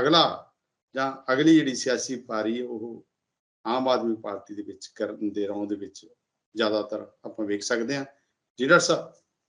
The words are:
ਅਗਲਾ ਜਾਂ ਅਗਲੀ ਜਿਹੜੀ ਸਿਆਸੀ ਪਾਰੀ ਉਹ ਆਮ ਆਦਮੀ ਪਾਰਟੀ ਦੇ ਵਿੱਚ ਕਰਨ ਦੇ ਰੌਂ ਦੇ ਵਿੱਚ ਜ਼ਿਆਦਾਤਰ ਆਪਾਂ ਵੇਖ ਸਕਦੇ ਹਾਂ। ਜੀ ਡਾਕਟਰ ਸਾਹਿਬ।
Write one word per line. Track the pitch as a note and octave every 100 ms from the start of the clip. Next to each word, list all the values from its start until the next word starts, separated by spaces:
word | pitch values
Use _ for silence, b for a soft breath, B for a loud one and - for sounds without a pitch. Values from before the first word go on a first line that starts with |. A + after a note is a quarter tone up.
ਅਗਲਾ | C3+ E3 C#3+ - - _ _ _ _
ਜਾਂ | C3 C3+ C3+ -
ਅਗਲੀ | C3 D#3
ਜਿਹੜੀ | D#3+ C3+
ਸਿਆਸੀ | A#2+ B2+ A#2+ - B2
ਪਾਰੀ | - A2 G#2+ A#2+
ਉਹ | B2 A2+ A#2 A2 - _ _ _ _ _ A2
ਆਮ | B2+ C3
ਆਦਮੀ | B2 A2+ A2
ਪਾਰਟੀ | G#2+ G2 -
ਦੇ | G#2
ਵਿੱਚ | G2+ F#2+ -
ਕਰਨ | - G#2 A2+ G#2+
ਦੇ | G#2 G2+
ਰੌਂ | G2+ G#2
ਦੇ |
ਵਿੱਚ | G2+ G2 - - _ _ _ _ G#2+
ਜ਼ਿਆਦਾਤਰ | A2 G#2+ G2+ G#2 G2+ _
ਆਪਾਂ | G#2+ G#2+
ਵੇਖ | G#2 G2+
ਸਕਦੇ | - A#2 A#2 C#3
ਹਾਂ। | C#3 _ _ _ _ -
ਜੀ | C3+
ਡਾਕਟਰ | E3+
ਸਾਹਿਬ। | E3 D#3 - - _ _